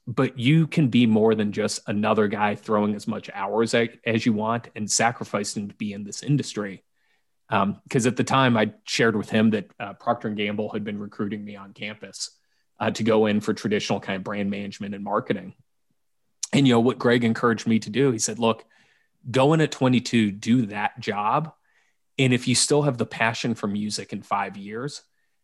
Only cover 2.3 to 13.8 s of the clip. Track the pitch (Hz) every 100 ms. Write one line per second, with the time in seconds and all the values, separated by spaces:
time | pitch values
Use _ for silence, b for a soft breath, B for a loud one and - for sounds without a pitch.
2.3 | 104 104 101 - 107 104 104 113 104 -
3.3 | 101 98 107 113 120 117 - - 113 123
4.3 | 104 110 120 - 110 104 - 117 120 113
5.3 | 104 104 - 101 - 107 101 101 - 123
6.3 | 143 120 107 101 92 _ _ _ _ _
7.3 | _ - 104 98 101 - 135 120 - -
8.3 | 135 131 117 110 - - - 117 107 95
9.3 | 110 110 104 95 - 101 98 - 117 113
10.3 | 104 104 104 104 107 104 104 104 - 104
11.3 | 107 104 101 98 98 104 104 98 - -
12.3 | _ _ _ _ - 110 104 113 110 107
13.3 | 104 107 104 110 101